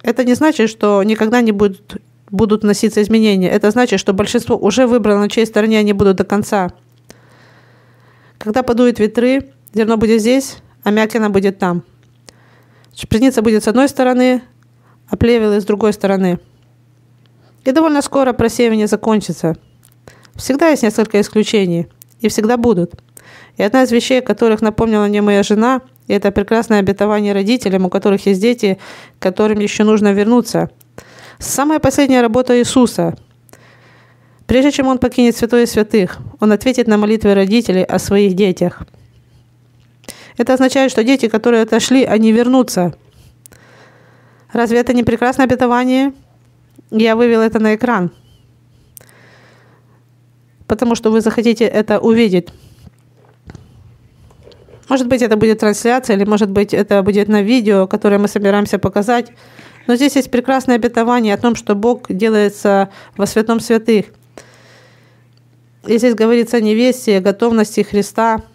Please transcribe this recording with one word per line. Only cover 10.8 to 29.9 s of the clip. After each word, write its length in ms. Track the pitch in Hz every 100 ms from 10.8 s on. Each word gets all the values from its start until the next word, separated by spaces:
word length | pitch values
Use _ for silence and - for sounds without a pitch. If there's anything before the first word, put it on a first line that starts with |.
а 60 | 202
мякина 400 | 208 214 233 214
будет 300 | 190 196 196
там. 240 | 180 175 - _ _ _ - _ _ _ _ _ _ - -
Пшеница 360 | 214 262 262
будет 200 | 220 214
с 40 | 214
одной 200 | 226 269
стороны, 540 | - 254 247 254 254 - _ _ _ _ _ -
а 60 | -
плевелы 460 | 233 240 214 208
с 20 |
другой 300 | 196 208 214
стороны. 460 | 202 196 196 190 175 _ _ _ _ _ _ _ _ _ _ _ _ 262
И 60 |
довольно 300 | 277 320 285
скоро 320 | - 277 262
просеивание 540 | 240 226 220 240 220 214
закончится. 720 | 214 226 214 190 165 165 160 _ _ _ _ - - -
Всегда 360 | - - 269 330
есть 120 | 285
несколько 400 | 214 214 214 202
исключений, 640 | 208 214 208 220 185 170 170 _ - -
и 100 | 214
всегда 280 | 214 214 240
будут. 420 | 240 180 175 - _ - - - - -
И 40 |
одна 220 | 202 262
из 80 | 254
вещей, 300 | 240 233 254
о 20 |
которых 400 | 247 214 233 214
напомнила 420 | 220 214 226 214 208
мне 160 | 208
моя 220 | 202 202
жена, 400 | 202 208 240 254 - _ -
и 60 |
это 180 | 202 202
прекрасное 480 | 202 202 226 226 208
обетование 540 | 196 202 208 214 208
родителям, 520 | 202 196 247 196 190 185
у 40 |
которых 340 | 196 208 196 202
есть 160 | 185
дети, 380 | 233 240 202 190 - - - _
к 20 |
которым 380 | 185 185 214 214
еще 240 | 202 -
нужно 300 | 214